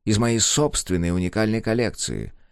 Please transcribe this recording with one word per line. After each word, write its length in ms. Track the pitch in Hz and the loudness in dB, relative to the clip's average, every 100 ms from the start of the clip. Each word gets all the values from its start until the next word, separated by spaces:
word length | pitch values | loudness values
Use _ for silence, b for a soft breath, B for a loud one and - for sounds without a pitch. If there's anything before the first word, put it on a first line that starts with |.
из 140 | - 107 | 0 2
моей 220 | 117 117 | 2 2
собственной 720 | - - 151 - - 90 85 | 2 2 2 0 -2 0 0
уникальной 480 | 90 90 107 110 113 | 0 0 0 0 0
коллекции. 720 | 113 113 113 - - 53 53 - - | 0 0 0 -2 -6 -6 -8 -14 -20